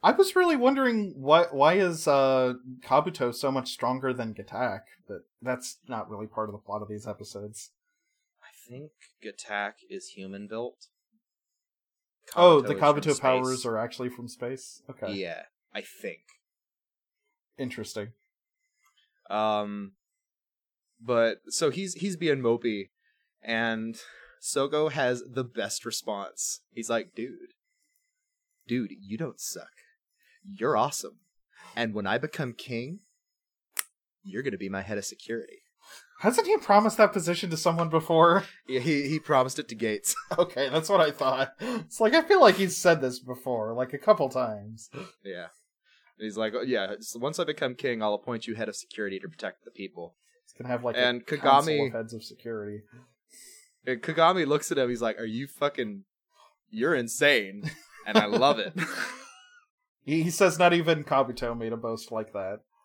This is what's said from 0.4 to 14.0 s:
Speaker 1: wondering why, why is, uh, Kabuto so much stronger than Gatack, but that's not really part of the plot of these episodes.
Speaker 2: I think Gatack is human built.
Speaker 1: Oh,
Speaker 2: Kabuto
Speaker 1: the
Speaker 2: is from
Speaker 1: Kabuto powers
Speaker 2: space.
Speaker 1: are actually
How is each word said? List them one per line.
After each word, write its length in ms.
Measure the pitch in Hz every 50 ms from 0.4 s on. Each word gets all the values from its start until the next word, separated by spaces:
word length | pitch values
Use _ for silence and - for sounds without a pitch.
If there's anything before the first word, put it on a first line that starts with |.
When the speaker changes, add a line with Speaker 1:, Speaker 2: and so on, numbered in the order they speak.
| 359 349 320
Speaker 1:
wondering 580 | 269 240 254 277 269 269 247 233 220 208 190 156
why, 280 | 139 131 139 151 165 175 170
why 240 | 165 135 139 156 175
is, 320 | 196 196 180 165 156 -
uh, 480 | 160 143 139 135 131 135 131 127 127 127 123 - 127 127 - -
Kabuto 520 | - 131 143 151 185 165 - 135 120 120
so 160 | - - 139
much 200 | 131 135 123 - -
stronger 400 | - - 120 127 131 135 131 127
than 220 | 123 117 113 107
Gatack, 480 | - 101 - - 104 127 120 98 - - _ - _ _ _
but 140 | 101 90 _ _ _ _
that's 380 | 120 123 127 127 127 - - _ _ -
not 220 | 123 110 104 -
really 160 | 107 104 107
part 220 | 107 _ - 110 107
of 20 | 101
the 60 | 101
plot 240 | _ - 101 107 104
of 60 | 104
these 180 | 107 104 104
episodes. 680 | 113 101 - 101 - - 101 101 104 107 - - - _ _ _ _ _ _ _ _ _ _ _ _ _ _ _
Speaker 2:
I 100 | - _ - - 120
think 240 | 120 135 147 151 _ _ - _ _ _ -
Gatack 520 | 107 101 - - - 104 104 104 104 107 _ _ _
is 200 | - 95 - -
human 380 | - - 95 95 98 98 104
built. 420 | 101 110 113 120 123 - _ - _ _ _ _ _ _ _ _ _ _ _ _ _ _ _ _ _ _ _ _ _ _ _ _ _ _ _ _ - -
Speaker 1:
Oh, 260 | - 175 180 160 147 123
Speaker 2:
Kabuto 40 |
Speaker 1:
the 60 | 104 98
Speaker 2:
is 60 | 95
from 220 | 147 147 147 147 143
Speaker 1:
Kabuto 180 | 156 143 -
powers 380 | - 131 127 127 127 127 127 123
Speaker 2:
space. 60 | -
Speaker 1:
are 100 | 123 113 107
actually 300 | 113 120 - -